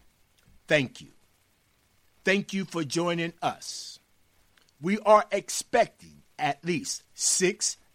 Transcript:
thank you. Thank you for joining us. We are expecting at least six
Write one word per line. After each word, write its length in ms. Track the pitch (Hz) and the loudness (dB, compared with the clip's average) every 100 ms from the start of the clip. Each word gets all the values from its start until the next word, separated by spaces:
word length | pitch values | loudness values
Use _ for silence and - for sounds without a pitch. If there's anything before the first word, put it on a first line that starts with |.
| _ _ _ _ _ - - | _ _ _ _ _ -20 0
thank 320 | 156 123 - | 2 2 -6
you. 120 | - _ _ _ _ _ _ _ _ _ _ _ | -20 _ _ _ _ _ _ _ _ _ _ _
Thank 280 | 185 196 - | 0 0 0
you 120 | 196 | -6
for 200 | 185 170 | -4 -6
joining 480 | 143 170 175 170 170 - | -4 -2 -2 -2 -4 -4
us. 560 | 151 - - - - - _ _ _ _ _ _ _ _ | -6 -6 -12 -14 -14 -18 _ _ _ _ _ _ _ _
We 180 | 160 208 | -2 0
are 260 | 202 214 - | 6 6 6
expecting 920 | 202 - - - 240 185 - 170 73 _ - | -4 -4 -8 0 2 2 -2 -20 -20 _ -4
at 260 | 147 - | -4 -2
least 380 | 170 165 - - - | -4 -4 -4 -10 -12
six 640 | - - - 180 175 - - _ | -4 -2 2 0 0 -4 -6 _